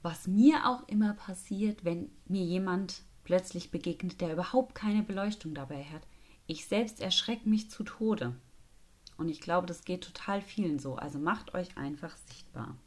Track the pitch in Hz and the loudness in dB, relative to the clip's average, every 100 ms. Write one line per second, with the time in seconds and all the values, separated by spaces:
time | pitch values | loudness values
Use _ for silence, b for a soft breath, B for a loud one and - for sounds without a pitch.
0 | 170 160 - 202 269 320 - 247 - 208 | -6 -4 2 10 10 10 4 0 0 4
1 | 214 208 - 185 - 196 214 208 170 170 | 4 2 -8 -10 -6 0 0 0 -2 -2
2 | - - - 190 170 185 190 180 185 - | -4 -12 -4 0 2 0 2 0 -2 -8
3 | - - - 180 180 175 - 170 170 165 | -14 -20 2 2 2 -10 -6 -4 -4 -4
4 | 180 175 175 160 180 254 254 - 214 208 | -6 -4 -2 -2 2 2 2 -2 0 2
5 | 208 196 202 208 160 143 135 143 143 156 | 0 -2 -2 -4 -6 -8 -8 -8 -10 -14
6 | - b b b - 160 - 202 226 - | -16 b b b -10 -8 0 0 0 -2
7 | 190 - - 240 214 214 214 - 214 - | 0 0 0 -2 4 2 2 -8 -10 -2
8 | 220 214 123 123 - - - - - - | 0 2 0 -4 -14 -20 -20 -20 -20 -20
9 | - - 165 151 - 170 175 170 - 180 | -20 -4 -4 -4 0 0 0 -8 -4 -6
10 | - - - 202 196 - 180 147 131 127 | -6 -10 -4 -4 -2 -2 0 0 -2 -6
11 | 147 143 156 214 - 185 180 - 139 147 | -6 -2 0 0 -2 -6 -6 -6 -6 -6
12 | 165 - - - - - 113 127 | -10 -14 -20 -18 -14 -10 -10 -12